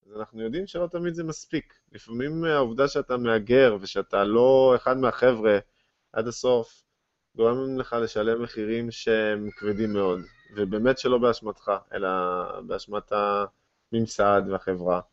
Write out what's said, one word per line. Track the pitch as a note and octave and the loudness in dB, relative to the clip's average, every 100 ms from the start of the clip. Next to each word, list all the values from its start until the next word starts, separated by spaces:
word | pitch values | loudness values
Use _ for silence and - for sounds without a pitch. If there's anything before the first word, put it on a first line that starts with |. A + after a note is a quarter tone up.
| G2 | _
אז | G#2+ | -12
אנחנו | G#2+ A2+ | -12 -8
יודעים | A2+ C#3+ G3 | -6 -6 -6
שלא | E3+ F3 | -6 -4
תמיד | F3 F3 | -4 -6
זה | E3 | -6
מספיק. | D#3+ D#3 - D#3+ - _ _ | -8 -10 -6 -6 -6 _ _
לפעמים | G#2+ - A#2 C#3 E3 | -20 -12 -6 -4 -2
העובדה | E3 D3 B2 A2+ C#3 | 0 2 0 2 0
שאתה | C#3+ - B2+ | 0 -4 -2
מהגר | A#2 A2+ G#2 B2+ C3 G#2 | 2 0 4 6 6 4
ושאתה | F#2+ G2 F#2+ G2+ | -4 -6 0 0
לא | G2+ A2+ B2 C3+ C3 B2 | 2 4 6 6 6 4
אחד | - C3 | 2 0
מהחבר'ה | B2+ - B2 A#2 A2 G2+ - _ _ _ _ | 0 4 2 4 4 2 0 _ _ _ _
עד | A2+ A#2 | -6 -6
הסוף, | A2+ B2+ B2 A2+ _ _ _ _ _ _ - | -2 0 0 0 _ _ _ _ _ _ 0
גורם | A2+ B2 C3+ C3 | 0 2 -4 -6
לך | B2 A#2+ | -4 -4
לשלם | A2+ A2 G#2+ A#2 | -2 -2 -2 -2
מחירים | A#2 A#2 G#2+ A2+ A#2 | -4 -6 -6 -4 -6
שהם | A2+ - A2 G#2+ G#2 G#2 - | -6 0 0 2 -2 -6 -8
כבדים | G#2 G2+ A2 | -6 -2 -2
מאוד, | G#2 F#2+ F2+ E2+ _ _ G#2 | 0 0 -2 -6 _ _ -6
ובאמת | G2+ G#2+ A#2+ C3 | -4 0 0 0
שלא | B2+ B2 | 0 2
באשמתך, | A#2+ A2+ G#2+ G2+ - G2 _ | 2 0 -6 -10 -6 -6 _
אלא | G2 F#2+ F#2 F2+ F2+ F2+ F#2+ F#2+ | -8 -4 -2 -2 -4 -6 -10 -8
באשמת | F#2+ - G#2 - | -10 -8 -10 -6
הממסד | G#2 G#2 G2+ G2+ _ _ _ _ A2+ A2+ - G2+ G2+ G2 | -4 -2 -2 -4 _ _ _ _ -4 -4 0 4 4 0
והחברה. | F#2+ - F#2 F2 F2+ - | -6 -4 -4 -2 -2 -4